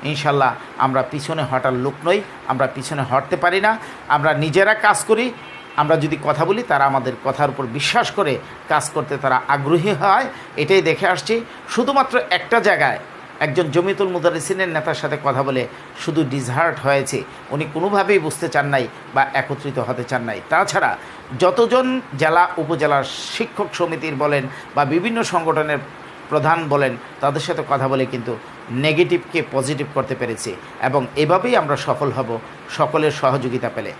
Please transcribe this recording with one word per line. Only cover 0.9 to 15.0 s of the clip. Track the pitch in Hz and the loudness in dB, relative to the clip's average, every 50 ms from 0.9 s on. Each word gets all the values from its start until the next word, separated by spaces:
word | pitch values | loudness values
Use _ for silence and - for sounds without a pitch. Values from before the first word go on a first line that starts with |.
| 127 135 127 - | 2 2 0 0
পিছনে | - 147 139 - 165 160 143 | -4 -8 -6 -4 -2 -2 -2
হটার | 120 131 127 - 135 127 | 0 -2 0 0 0 0
লোক | 123 127 139 143 143 151 | 0 -2 -2 -4 -2 0
নই, | 170 185 214 202 - - - - | 0 0 0 0 -6 -14 -16 -4
আমরা | - 131 127 139 | -4 0 0 2
পিছনে | 131 - 139 127 - 160 143 | 0 0 -6 -8 -6 -4 -4
হটতে | 131 - 131 139 139 - 180 | -2 2 2 0 2 2 -2
পারি | 151 165 175 175 196 | 2 2 2 2 4
না। | 196 214 226 220 - - - - - | 4 2 2 2 -4 -12 -14 -16 -2
আমরা | - 143 147 143 160 151 | 2 2 4 4 4 2
নিজেরা | 143 147 165 135 185 196 208 214 | 2 2 2 4 6 6 6 4
কাজ | 214 - 208 202 - - | 4 4 4 4 4 4
করি। | - 220 220 247 254 226 - - - - - - - - | 2 2 2 2 -2 -4 -8 -16 -16 -16 -18 -18 -8 -2
আমরা | - 151 151 165 | 0 4 4 4
যদি | 160 147 151 151 147 - | 4 4 0 -2 -2 0
কথা | 147 147 143 165 | -2 2 2 2
বলি, | 170 196 226 240 | 2 2 0 2
তারা | - 156 139 139 | 0 2 4 4
আমাদের | 139 135 135 120 131 120 - - | 4 4 2 0 -2 -6 -2 -2
কথার | 135 131 - 147 139 | -4 0 2 0 0
উপর | 131 - 135 | 0 -2 -6
বিশ্বাস | 117 113 143 143 - - 240 220 - | -4 -4 -2 -2 2 2 2 2 2
করে | - - 196 156 131 107 - - - - - - | 0 0 0 0 0 -2 -4 -12 -16 -18 -4 0
কাজ | 156 151 139 - | 0 0 0 0
করতে | - 156 139 147 147 | -4 -4 -4 -2 -4
তারা | 135 139 135 127 123 - | -2 2 2 2 2 2
আগ্রহী | - 143 143 135 139 165 170 156 208 | 2 0 0 2 2 2 4 4 2
হয়, | 202 143 175 202 190 185 143 110 - - - - - | 0 2 4 4 4 4 2 -2 -8 -12 -16 -12 -4
এটাই | - 147 - 190 190 | -4 2 4 4 4
দেখে | 165 160 156 - 196 | 6 4 0 2 2
আসছি। | 180 180 165 - - 220 233 233 - - - - - | 0 0 0 0 -2 -2 -2 -2 -6 -16 -18 -12 -4
শুধুমাত্র | - 220 254 262 277 277 254 262 - 247 - - | -2 0 0 2 4 2 2 2 0 -2 0 0
একটা | 180 175 - - 233 233 | -2 -2 0 2 0 2
জায়গায় | 185 214 185 151 147 131 110 104 - - - - - - - - | 4 4 4 4 2 2 0 -2 -8 -14 -18 -18 -18 -18 -4 -2
একজন | 143 151 135 175 175 156 | -2 0 2 0 0 2
জমিয়তুল | 139 175 175 190 190 190 202 | 2 2 2 2 0 0 0
মুদারিসিনের | 190 180 175 151 175 160 165 151 - 190 185 190 175 | 0 0 2 0 0 0 0 -4 -4 -2 -2 -2 0
নেতার | 160 156 - 165 151 | 0 -2 -2 -2 -4
সাথে | 147 | -2